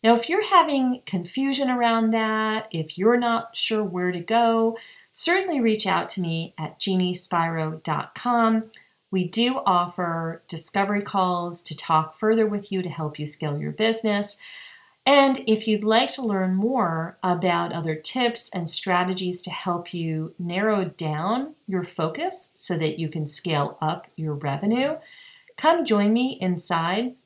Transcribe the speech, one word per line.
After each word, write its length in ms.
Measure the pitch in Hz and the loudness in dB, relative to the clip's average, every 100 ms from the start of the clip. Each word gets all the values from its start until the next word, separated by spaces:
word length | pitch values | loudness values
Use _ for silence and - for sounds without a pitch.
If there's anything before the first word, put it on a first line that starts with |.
Now, 120 | 226 | 6
if 140 | 233 - | 4 4
you're 180 | 370 415 | 0 6
having 540 | 370 311 277 254 247 - | 6 6 2 0 -2 -4
confusion 640 | 185 170 - 269 269 269 | -6 -4 -2 0 0 0
around 400 | 247 233 226 226 | 2 2 4 2
that, 580 | 220 220 220 220 214 214 | 2 2 0 0 -2 -4
if 280 | 165 156 - | -6 -6 2
you're 200 | 208 240 | 4 4
not 380 | 240 233 - - | 2 0 -2 -6
sure 260 | - 220 | -2 0
where 300 | 208 180 180 | -2 -2 -2
to 80 | 180 | -2
go, 560 | 175 226 233 226 226 226 - - _ | 0 2 4 4 2 -2 -14 -20 _
certainly 480 | - - 370 381 294 | -2 2 2 0 0
reach 260 | 226 214 202 | 2 2 2
out 220 | 170 170 | 0 0
to 100 | - | -4
me 340 | 175 165 170 - | -2 -2 -6 -8
at 200 | 156 - | -10 -6
jeannie 360 | - 185 180 | -2 2 0
spiro 680 | 180 - 175 165 165 156 160 | -2 -2 0 0 -2 -4 -4
dot 320 | - 147 - | -4 -4 -4
com. 500 | - 247 233 226 226 220 - _ _ _ | -6 0 2 4 2 -2 -16 _ _ _
We 160 | 190 180 | -2 0
do 340 | 220 233 262 | 2 0 2
offer 760 | - 180 175 - 170 165 165 165 _ | 2 2 0 -4 -4 -2 -4 -8 _
discovery 520 | 160 - 202 196 202 | -6 -2 0 0 0
calls 640 | 202 196 185 180 175 170 | 0 0 2 0 -2 -6
to 140 | - 147 | -6 -8
talk 420 | - 160 156 - | 2 2 2 -2
further 280 | 214 226 214 | 2 4 2
with 240 | 202 - | 0 -4
you 120 | 190 | -4
to 80 | 180 | -4
help 280 | 147 151 147 | -4 -6 -4
you 80 | 151 | -6
scale 320 | - 156 143 | -4 -4 -4
your 140 | 147 | -6
business. 680 | 151 220 226 214 208 208 - - - - - _ _ - | 0 0 2 0 0 0 -4 -10 -20 -20 -20 _ _ 4
And 360 | 277 277 262 - | 6 6 2 0
if 220 | 220 220 | 0 2
you'd 160 | 214 | 0
like 280 | 208 220 269 | 4 4 2
to 80 | - | -2
learn 320 | 240 196 185 | -2 0 2
more 640 | 185 220 262 180 165 165 - | 2 2 2 0 -2 -6 -4
about 500 | 185 175 180 170 170 | -2 0 2 0 -2
other 220 | 170 156 | -4 -4
tips 560 | 156 - 254 240 233 - | -4 -4 0 -2 0 -4
and 180 | 185 165 | -4 -2
strategies 720 | - - 180 185 185 185 180 | -2 2 0 2 -2 -4 -4
to 80 | - | -6
help 440 | - 185 175 175 | -6 -4 -4 -6
you 400 | 170 165 156 160 - | -6 -4 -4 -6 -8
narrow 480 | 175 175 214 208 180 | -6 -2 0 0 -2
down 680 | - 160 151 180 247 285 - - | -4 -4 -2 -2 -2 -4 -12 -6
your 180 | 185 | -4
focus 680 | 175 - 160 208 349 381 - | -4 -4 -4 -2 -6 -4 -8
so 220 | - - 170 | -6 -4 -2
that 220 | 156 - | -2 -2
you 100 | 160 | -6
can 160 | 160 | -4
scale 540 | 147 - 175 151 143 - | -2 -2 0 0 -2 -2
up 260 | 156 180 - - | -4 -4 -8 -8
your 180 | 156 | -6
revenue, 600 | 143 143 139 208 240 277 311 - - - - _ - | -4 -4 -2 0 2 0 -4 -10 -20 -20 -20 _ 0
come 280 | 311 349 | 2 2
join 280 | 269 208 202 | 4 4 4
me 240 | 226 254 - | 2 0 -2
inside 720 | 185 175 - 170 165 196 247 247 | -2 0 0 0 0 0 -2 -6